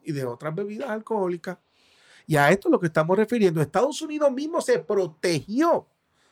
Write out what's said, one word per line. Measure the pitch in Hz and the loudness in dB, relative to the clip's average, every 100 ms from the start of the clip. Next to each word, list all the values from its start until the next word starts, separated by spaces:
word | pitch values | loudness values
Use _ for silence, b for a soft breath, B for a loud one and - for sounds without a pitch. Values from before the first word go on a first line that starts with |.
y | - | -8
de | 143 | -6
otras | 127 120 151 | -6 -6 -8
bebidas | 160 202 214 269 | -6 -8 -8 -8
alcohólicas. | 214 214 226 185 175 - 180 _ b b b b b - | -8 -6 -4 -2 -4 -10 -12 _ b b b b b -2
Y | 151 | 4
a | 143 | 4
esto | 196 359 | 4 2
es | |
lo | 233 | 2
que | 170 | 2
estamos | - 160 190 | 0 2 2
refiriendo. | 214 240 190 165 | 2 2 2 2
Estados | 147 180 269 262 | 0 0 0 -2
Unidos | 311 302 285 | -8 0 0
mismo | 254 311 339 | 0 -4 -4
se | - 233 | 0 0
protegió | - 202 175 - 185 160 156 233 339 262 - _ _ _ _ | 0 -2 -2 -2 -2 -2 -2 0 2 2 -2 _ _ _ _